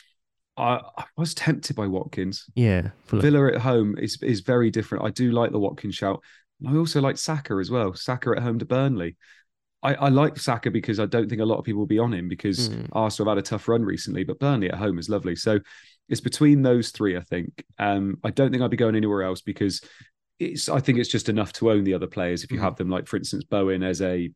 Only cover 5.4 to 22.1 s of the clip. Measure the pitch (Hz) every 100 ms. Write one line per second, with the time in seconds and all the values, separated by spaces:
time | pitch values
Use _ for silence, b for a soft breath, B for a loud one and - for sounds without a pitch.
5.4 | 117 110 101 - 104 90 98 98 b b
6.4 | b - 143 151 165 156 139 - - 156
7.4 | - 98 92 123 101 87 - 123 123 110
8.4 | 120 113 147 127 135 117 85 - b b
9.4 | b _ _ _ - 131 139 135 151 -
10.4 | - 117 120 104 - 107 107 117 113 110
11.4 | 110 110 - 104 101 107 120 98 87 -
12.4 | 104 95 117 113 113 - 110 - 107 101
13.4 | 98 104 - 117 104 90 - 92 92 -
14.4 | 139 131 92 90 104 87 85 104 90 85
15.4 | - 107 - B B B - 135 - -
16.4 | 151 143 135 123 113 - 104 90 85 90
17.4 | 85 - - - 101 101 98 95 110 107
18.4 | 135 123 123 120 117 107 107 101 92 92
19.4 | - 101 101 95 b b b _ _ -
20.4 | 180 160 - 143 - 120 120 113 - 107
21.4 | 101 - 113 104 98 90 87